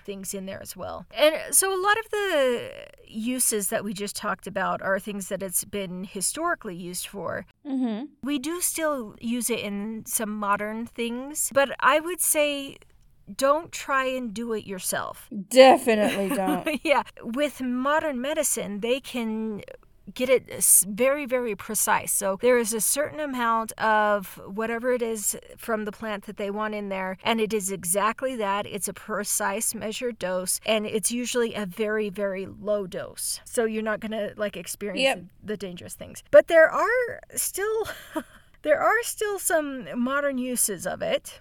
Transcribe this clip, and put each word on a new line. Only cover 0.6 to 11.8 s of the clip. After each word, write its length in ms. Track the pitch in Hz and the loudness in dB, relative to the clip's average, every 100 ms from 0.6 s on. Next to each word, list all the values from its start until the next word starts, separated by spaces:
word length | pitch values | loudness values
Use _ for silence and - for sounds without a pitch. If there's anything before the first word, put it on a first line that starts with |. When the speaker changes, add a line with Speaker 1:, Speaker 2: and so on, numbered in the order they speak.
Speaker 1:
as 140 | - 185 | -14 -12
well. 300 | 180 160 - | -10 -10 -6
And 220 | 220 302 311 - | 4 4 4 2
so 160 | 285 381 | 2 4
a 80 | 381 | 2
lot 160 | 392 427 | 2 2
of 100 | 440 | 0
the 600 | 415 403 311 254 240 107 - - - - | -2 2 4 4 2 -4 -12 -18 -20 -12
uses 600 | 220 226 254 - 214 196 | -6 -2 0 2 2 0
that 140 | 220 | -2
we 100 | 202 | -4
just 220 | 190 202 - | -6 -6 -4
talked 320 | 208 190 190 | -4 -4 -4
about 340 | 196 180 175 | -2 -2 -2
are 180 | 190 190 | 0 -2
things 280 | 196 202 185 | -2 -8 -6
that 140 | 190 | -6
it's 200 | 190 - - | -4 -4 -4
been 380 | 202 190 180 190 | -6 -6 -8 -8
historically 720 | 196 - 302 339 330 214 175 | -4 -4 -2 -2 -2 -6 -10
used 320 | 175 180 - | -8 -8 -8
for. 380 | 196 165 - - _ 302 | -8 -6 -6 -8 _ -6
Speaker 2:
Mm-hmm. 380 | 262 247 214 302 _ | -2 0 -2 -8 _
Speaker 1:
We 160 | 254 294 | -4 -4
do 220 | 285 349 | -2 -2
still 540 | - - 311 277 214 - | -2 0 -2 -2 -6 -8
use 300 | 233 247 233 | -4 -2 0
it 100 | 226 | -2
in 440 | 208 202 214 220 - | -4 -6 -6 -8 -6
some 240 | - 214 214 | -4 -4 -2
modern 480 | 202 202 214 220 233 | 0 0 0 -6 -8
things, 640 | - 233 240 277 302 - | -6 -4 -4 -6 -4 0
but 160 | 277 269 | 2 2
I 200 | - | 4